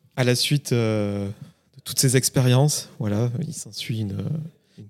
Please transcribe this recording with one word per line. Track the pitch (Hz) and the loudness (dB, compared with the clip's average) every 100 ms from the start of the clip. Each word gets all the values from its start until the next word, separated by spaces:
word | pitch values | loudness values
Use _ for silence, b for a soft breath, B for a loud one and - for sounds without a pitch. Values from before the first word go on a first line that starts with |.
| _ - | _ -2
À | |
la | 123 123 | 2 2
suite, | - 147 - | 2 0 0
euh, | 120 110 107 101 101 98 | 0 2 0 -2 -2 -6
de | 101 - _ _ - - | -10 -18 _ _ -18 -8
toutes | - | 0
ces | 135 131 | 4 4
expériences, | - - 127 123 147 - - - | 2 2 4 6 4 0 -6 -6
voilà, | 107 104 120 120 - | -2 0 0 -2 -6
il | |
s'ensuit | 160 117 101 - 113 | -8 -12 -12 -8 -4
une, | 104 101 98 160 160 - B B | -4 -4 -4 -6 -8 -16 B B
une | 107 | -20